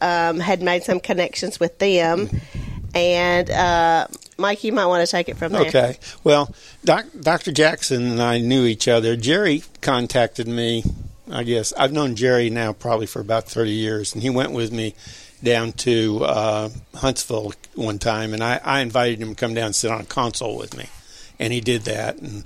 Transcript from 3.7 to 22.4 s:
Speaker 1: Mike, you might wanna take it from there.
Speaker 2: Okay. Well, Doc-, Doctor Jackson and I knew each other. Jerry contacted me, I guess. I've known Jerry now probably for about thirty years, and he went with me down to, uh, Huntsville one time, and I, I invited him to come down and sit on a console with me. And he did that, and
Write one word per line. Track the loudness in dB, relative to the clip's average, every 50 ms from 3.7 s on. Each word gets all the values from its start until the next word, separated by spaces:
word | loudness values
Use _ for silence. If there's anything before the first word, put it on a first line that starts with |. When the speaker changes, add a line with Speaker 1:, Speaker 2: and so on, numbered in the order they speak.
| 4 4 4 4 4 2 0 -2 -6 -14 -20 -12 _ -2
Speaker 1:
Mike, | 0 0 0 -2 -2
you | 0
might | 0 2 2 4
wanna | 4 4 2 2
take | 0 -2 -2 -4
it | -4 -6
from | -4 -2
there. | 0 2 2 4
Speaker 2:
Okay. | 4 4 2 2 0 -6 -14 -18 -12 0 4
Well, | 4 6 6 4 0 -4 -12 -20 -20 -20 -2 2
Doc-, | 2 2 2 0 -4 -12 -4
Doctor | 0 0 0 0 0 -2
Jackson | 2 4 4 4 4 0 -2 -2 0 0 0
and | 0 0 2
I | 2 2 2 2
knew | 2 2 4 4 4
each | 4 2 2 2 4
other. | 4 4 4 2 0
Jerry | 0 2 2 2 2 2 2 0 0 -2 -8 -16 -6
contacted | -2 0 0 0 0 0 2 2 2 2 0 -4 -6 -4
me, | -2 -2 0 0 0 0 0 -2 -4 -4 -8 -14 -16 -18 -14 -10
I | -8 -6 -2
guess. | 0 0 0 0 -2 -2 0
I've | 0 0 2
known | 0 -2 -2 0
Jerry | 0 2 2 4 4 2 0
now | 0 -2 -2 -4 -4
probably | -4 -2 -2 -2 -2 -2
for | -4 -8 -8
about | -4 -2 -2 -2 -2 -2
thirty | -4 -2 -2 0
years, | -2 -2 -2 -2 -2 -4 -4 -6 -6
and | -4 -2
he | -2
went | 0 0 -2 -2
with | -2 -4 -4 -4
me | -4 -4 -6 -6 -8 -10 -16 -20 -20 -20 -20 -20 -16 -2 2
down | 2 2 2 2 -2 -4
to, | -2 0 2 2 4 2 2 0 0 0
uh, | 2 2 2 2 0 0 -2 -4 -6 -8 -12 -18 -18 -8
Huntsville | -4 -2 -2 -2 -2 -4 -4 -4 -4 -4 -6 -10 -12 -18 -14 -8
one | -6 -4 -4 -4 -2
time, | 0 0 0 0 -2 -4 -4
and | -2 0
I, | 0 0 0 0
I | 0 0 0
invited | 0 0 2 2 2 2 0 -2
him | -6 -8
to | -6
come | -4 -4 -2 -2
down | -2 -2 -2
and | -2
sit | -2 -2 -2
on | -2 -4
a | -6
console | -6 -4 -2 -2 -2 -2 -4 -6 -6 -6 -6
with | -8 -10 -12
me. | -12 -12 -14 -16 -18 -20 -20 -20 -20 -20 -20 -10 -6
And | -4 -2 -2
he | 0
did | 0 0 0 0 0
that, | -2 -4 -2 -4 -4 -6 -8
and | -10 -12 -12 -12